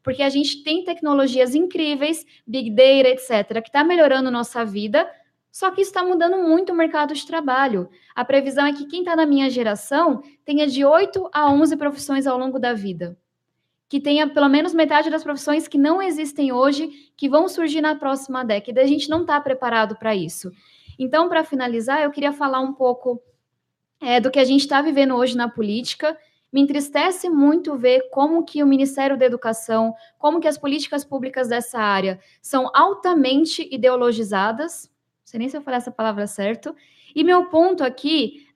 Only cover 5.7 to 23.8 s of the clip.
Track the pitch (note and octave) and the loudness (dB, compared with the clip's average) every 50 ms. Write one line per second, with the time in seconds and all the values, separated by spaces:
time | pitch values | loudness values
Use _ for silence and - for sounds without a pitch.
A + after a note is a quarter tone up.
5.7 | F#4 F#4+ G4 F#4+ - F#4 F4+ F#4 F#4 E4 E4 F4 F#4 F#4+ F4+ E4 D#4+ E4+ F#4+ F#4 | 0 0 -2 -2 -2 -2 -2 0 0 2 2 0 0 0 2 2 2 2 2 0
6.7 | F4+ E4 E4 D#4+ D#4+ D4+ D4 C#4+ D4+ C#4+ - - E4+ E4 D4+ C4+ B3+ C4 C#4 C4+ | 0 0 0 0 0 -2 -2 -2 -4 -8 -8 -8 -8 -6 -4 -2 0 0 0 0
7.7 | A3 F#3+ F3+ - - _ _ _ _ - B3 - C4+ C#4 C4+ C#4 C4 C4 C#4+ D4 | 0 -2 -4 -8 -12 _ _ _ _ -6 -2 0 2 2 2 0 0 0 0 0
8.7 | D4 C#4+ C#4+ C#4+ D#4+ F4+ F4+ F4+ E4+ D#4+ D#4+ D4+ C#4+ C#4 C4+ C4 A#3+ B3 A#3 A3 | 0 -4 -8 -10 -8 -6 -4 -2 0 0 2 2 2 2 2 0 -2 -2 -2 -2
9.7 | G#3 G#3 - - C#4 D4 E4+ E4 C4 - - - _ _ _ - D4 D4 D4+ C#4+ | -4 -4 -6 -4 0 0 2 2 0 -2 -6 -14 _ _ _ -4 0 0 0 0
10.7 | B3+ C4+ C#4 C#4 D4+ E4+ G4+ F#4+ - G4 F#4 - - D4 D4 C#4+ C#4+ C#4+ D#4 D4+ | 0 2 4 6 6 6 4 2 -2 -6 -6 -4 -2 0 2 4 4 4 4 4
11.7 | D#4 D4+ D4 D4 C#4+ C#4 - - C#4 C4+ C4+ C#4 B3+ B3 B3+ C4 C4 C4+ A3+ A#3+ | 2 0 -2 -4 -4 -6 -6 -4 -2 -2 0 0 -2 -2 -2 -4 -4 -2 -2 -2
12.7 | A#3+ G#3+ G3 G3+ F#3 E3 F3 F3 F3 - _ _ _ _ _ _ _ _ _ _ | -2 -4 -6 -8 -8 -8 -10 -12 -12 -16 _ _ _ _ _ _ _ _ _ _
13.7 | _ _ _ _ - C#4 C#4+ C#4+ C#4+ D4 D#4 C#4+ C#4+ D4+ C#4+ C#4 C4+ D4 D#4+ F4+ | _ _ _ _ -6 -4 0 0 2 2 0 0 2 2 4 4 4 2 2 0
14.7 | D#4+ E4 D#4 D4 D#4 D4 D#4 E4 C#4+ D#4+ D#4+ D4 D4 C#4 - D4+ D4 D#4 D#4 - | 0 0 2 4 4 2 2 2 -2 -4 -4 -6 -8 -6 -4 -2 -2 -2 -2 -2
15.7 | - C#4+ C#4 D4+ E4 F#4+ G4 F#4 D#4 D4 D#4 C#4+ - - C#4+ C4+ B3 B3 C4 C#4+ | 0 2 2 4 2 0 0 -2 -4 -4 -6 -6 -4 -2 -2 -2 2 2 2 2
16.7 | C#4+ C#4 D#4+ D#4 - - _ _ _ - C#4+ C4+ C4 D4+ F4 F#4 - - E4 D#4 | 2 0 -4 -8 -10 -16 _ _ _ -6 -2 2 2 2 2 2 0 -2 -2 -2
17.7 | D4 D#4+ D4+ D#4 D#4 D4 D4+ C4+ C4+ C4+ C4+ - C4 B3+ B3+ A3+ G#3+ G3+ G#3 - | -2 -2 -2 -2 -2 -2 -4 -4 -4 -4 -6 -8 -8 -6 -4 -2 -4 -4 -4 -6
18.7 | A#3 B3 C4 C#4 D4 D4 C#4+ D4 D#4 E4+ F4 E4 D4 C#4+ C#4+ C4+ C4 C4 C4 A#3+ | -4 -2 0 0 0 0 -2 -2 -2 -2 -2 0 -2 -2 -2 -2 -4 -4 -4 -2
19.7 | A#3 A3+ A3 G3+ G#3+ A3 - A3+ G#3+ G3 E3+ D#3+ - - - F#3 F3+ _ _ _ | 0 0 0 -2 -4 -6 -4 -4 -2 -2 -4 -6 -8 -12 -14 -16 -16 _ _ _
20.7 | _ _ _ - - - C4 B3+ C#4 D#4 E4+ F4 E4+ D#4+ D#4+ D#4+ D4 C4 B3+ B3 | _ _ _ -20 -12 -10 -6 -2 0 0 0 2 0 -2 -2 -2 -4 -4 -4 -4
21.7 | A#3 A#3 A3 A#3+ C4+ D#4 D4+ D4 D4 D4 C#4 C#4+ C#4+ C#4+ D4 C4+ C4 C4 C4 C4+ | -4 -4 -4 -2 -2 -2 -2 -2 -2 -2 -4 -4 -2 -2 -4 -2 -2 -2 -4 -4
22.7 | C#4 - C4+ B3+ B3 B3+ - B3+ A#3+ A#3+ - _ _ _ _ _ _ _ _ _ | -4 -2 -2 -2 -2 -2 -4 -6 -6 -6 -10 _ _ _ _ _ _ _ _ _
23.7 | _ _ | _ _